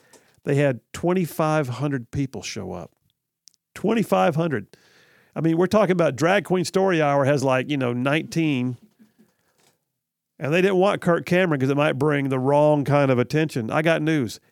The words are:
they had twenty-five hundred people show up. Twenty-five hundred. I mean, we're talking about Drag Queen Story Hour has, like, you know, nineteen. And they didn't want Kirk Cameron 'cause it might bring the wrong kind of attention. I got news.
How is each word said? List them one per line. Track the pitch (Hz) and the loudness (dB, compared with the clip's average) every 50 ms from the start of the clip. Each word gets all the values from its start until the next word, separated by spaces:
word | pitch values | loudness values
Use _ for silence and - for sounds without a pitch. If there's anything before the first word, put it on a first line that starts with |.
| _ _ - _ _ _ _ _ _ | _ _ -20 _ _ _ _ _ _
they | - 143 | -2 0
had | 139 147 139 127 110 - _ - | 2 2 0 0 -4 -8 _ -10
twenty-five | - - 170 180 190 175 147 - - 160 156 156 156 147 123 | -4 -2 0 0 0 -2 -2 -2 -2 0 0 0 0 -2 -2
hundred | 120 117 143 147 139 131 113 - | -4 -6 -4 -4 -4 -6 -8 -8
people | - 147 139 131 - 101 - | -6 -6 -6 -6 -8 -10 -12
show | - - 107 95 92 | -12 -12 -10 -10 -10
up. | 92 87 82 - _ _ _ _ _ _ _ _ _ _ _ - _ _ _ _ - | -12 -12 -14 -16 _ _ _ _ _ _ _ _ _ _ _ -20 _ _ _ _ -10
Twenty-five | - - 202 220 233 175 - 190 185 185 185 139 | -4 -2 0 0 0 0 2 2 2 2 2 2
hundred. | 156 170 170 135 107 92 - - - _ _ _ _ _ _ _ _ _ _ _ | 0 -2 -2 -2 -4 -6 -10 -16 -20 _ _ _ _ _ _ _ _ _ _ _
I | - | -4
mean, | 151 165 165 | -2 0 0
we're | 165 185 | 0 0
talking | 180 - 196 202 165 185 | 2 2 2 2 2 2
about | 175 165 147 135 | 2 2 0 0
Drag | 117 147 170 190 202 151 | 0 0 2 2 0 0
Queen | - 180 185 160 | 0 -2 -2 -2
Story | - - 185 190 196 180 160 | -2 -2 0 0 2 2 2
Hour | 151 143 143 143 139 | 2 2 2 2 2
has, | 131 147 135 | 2 2 2
like, | 127 135 131 127 127 127 | 2 2 2 0 0 -2
you | 147 | -2
know, | 139 131 120 120 | -2 -2 -2 -2
nineteen. | 123 127 139 147 160 143 131 - 165 165 156 143 123 123 127 123 - - _ _ _ _ _ _ _ _ _ _ _ _ _ _ _ _ _ _ _ _ _ _ _ _ _ _ _ _ _ _ | -2 -2 0 0 -2 -4 -4 -4 -2 0 0 0 -2 -2 -4 -6 -8 -14 _ _ _ _ _ _ _ _ _ _ _ _ _ _ _ _ _ _ _ _ _ _ _ _ _ _ _ _ _ _
And | - - 135 | -8 -4 -2
they | 156 185 | 0 2
didn't | 180 202 196 | 2 2 2
want | 180 185 202 190 143 | 2 2 2 0 0
Kirk | - 180 170 170 - | 0 0 0 0 0
Cameron | - 175 180 190 175 151 135 | 0 0 2 2 2 0 0
'cause | 127 135 | 0 0
it | 139 | 2
might | 143 147 156 147 | 2 2 0 0
bring | 127 143 151 147 143 139 135 | 0 0 0 0 0 -2 -2
the | 135 131 | -2 -2
wrong | 127 135 143 147 151 151 151 147 131 | 0 2 4 4 4 4 4 2 2
kind | - 139 143 143 135 | 2 2 4 4 4
of | 131 120 | 4 2
attention. | 123 - - 151 160 151 - 131 110 113 | 2 0 0 0 -2 -2 -2 -6 -4 -2
I | - 151 156 | -2 0 2
got | 170 165 160 | 2 0 0
news. | 151 156 160 151 123 101 - - _ _ | 0 0 0 0 -2 -4 -6 -12 _ _